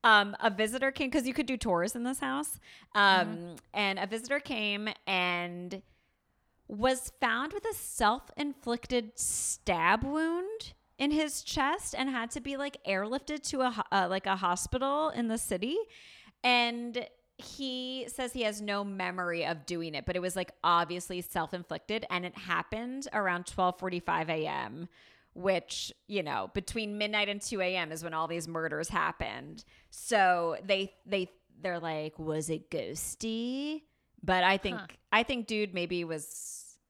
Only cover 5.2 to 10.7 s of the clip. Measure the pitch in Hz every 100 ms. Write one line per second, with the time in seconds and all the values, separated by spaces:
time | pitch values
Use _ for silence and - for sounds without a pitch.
5.2 | 180 175 175 175 175 190 - _ _ _
6.2 | _ _ _ _ - 208 254 254 - _
7.2 | 247 226 302 403 453 - - - 214 247
8.2 | - - 285 269 - 240 - 247 214 -
9.2 | - - - - - 175 165 220 262 302
10.2 | 320 339 381 440 -